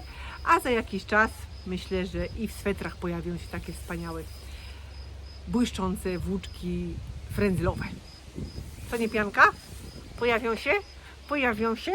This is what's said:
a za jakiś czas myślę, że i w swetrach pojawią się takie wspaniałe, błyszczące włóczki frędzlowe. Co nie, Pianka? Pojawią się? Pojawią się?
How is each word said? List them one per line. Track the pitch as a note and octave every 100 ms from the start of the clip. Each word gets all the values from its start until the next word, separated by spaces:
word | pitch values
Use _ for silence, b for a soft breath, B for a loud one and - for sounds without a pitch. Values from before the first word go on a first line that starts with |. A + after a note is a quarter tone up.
| - B B B -
a | E4
za | D4+
jakiś | A#3 A3+ F#3+ -
czas | G#3+ A3 - - - -
myślę, | F#3 - F#3 F#3
że | F3 F3
i | - G#3+
w |
swetrach | - G#3 G3 E3+ -
pojawią | F3+ E3+ E3 E3+
się | -
takie | F3 F3
wspaniałe, | E3 - E3+ E3+ E3 D#3 - B B B B B B - - - - -
błyszczące | G3+ A#3 - F#3 F#3 F#3 F3+
włóczki | D#3+ F#3+ - - F3+ F3 F3 E3+ - - - -
frędzlowe. | G3+ F3 F3 F3+ - - - - - - - - - - -
Co | A#3+
nie, | A3+
Pianka? | A3 G#3 G3+ E4 - - - - - - -
Pojawią | A#3+ A3+ A#3 G#3+
się? | C#4 G4+ G4 B B B -
Pojawią | D4 B3+ G#3+ A3+ A3+
się? | -